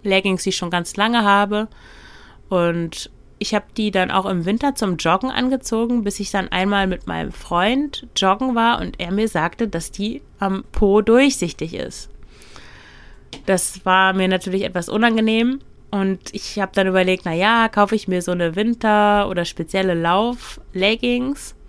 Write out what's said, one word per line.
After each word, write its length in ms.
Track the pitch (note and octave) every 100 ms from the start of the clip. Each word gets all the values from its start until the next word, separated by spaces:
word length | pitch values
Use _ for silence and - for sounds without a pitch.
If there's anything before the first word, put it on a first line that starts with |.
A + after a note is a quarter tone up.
Leggings, 400 | G#3 F#3+ G3 F#3
die 80 | -
ich 60 | -
schon 140 | F3
ganz 260 | F3 E3+ -
lange 280 | G#3+ A#3+
habe. 440 | G3+ G3+ G3+ G#3 A3 - - - - - - - -
Und 640 | F#3 E3+ E3+ E3 - - - - -
ich 160 | -
hab 200 | G#3 -
die 160 | - G#3+
dann 200 | F#3+ F#3
auch 160 | F#3+ F#3+
im 180 | F#3
Winter 300 | E3+ A3+ C#4+
zum 220 | C#4 G3+ E3+
Joggen 340 | E3 F#3 B3+
angezogen, 760 | - B3+ C4 - A3+ A#3 A#3+
bis 160 | G3+ -
ich 100 | G3+
dann 180 | G3+ F#3
einmal 380 | F3+ F#3+ G3+ F#3+
mit 200 | F3+ -
meinem 260 | E3 E3
Freund 760 | - - E3+ G3 C4 D4 - - -
joggen 380 | F#3+ G3 C4
war 260 | A#3 A3+ A#3+
und 200 | F3+ -
er 100 | F3
mir 180 | G3 A3
sagte, 400 | E3+ E3 - A3+
dass 220 | E3 D#3+
die 320 | - G3+ C4 - -
am 260 | G3 F#3+ -
Po 300 | - G3+ G#3
durchsichtig 760 | G#3+ A#3 C#4 C4+ F3 - D#3+
ist. 340 | - - - - - - - - - - - - - - - - - -
Das 380 | F#3 - -
war 280 | F#3+ F#3 F#3+
mir 160 | F#3+ F#3
natürlich 340 | F#3 F#3 F#3+
etwas 260 | F#3 F3+ F3
unangenehm 720 | G#3+ A#3 A3 A3 A3 A#3 C4+ - - -
und 420 | G3+ F#3+ F#3+ -
ich 260 | G#3 - -
hab 120 | F#3+
dann 140 | - F#3+
überlegt, 380 | F#3 F#3 F#3
„Na 100 | F3+
ja, 340 | E3 G3 A#3 A3
kaufe 260 | G#3 G3+
ich 140 | A3 -
mir 140 | F3+
so 100 | F3
eine 240 | F3+ E3+ E3+
Winter- 720 | A3 A#3 A3+ G#3 G#3 G#3 G3+
oder 160 | F3+
spezielle 500 | F3 - E3 F#3+ F#3+
Lauf-Leggings.“ 1600 | E3+ E3+ F#3 A#3 A#3+ - - - F#3 F#3+ A3+ B3 B3 B3+ C#4+ - -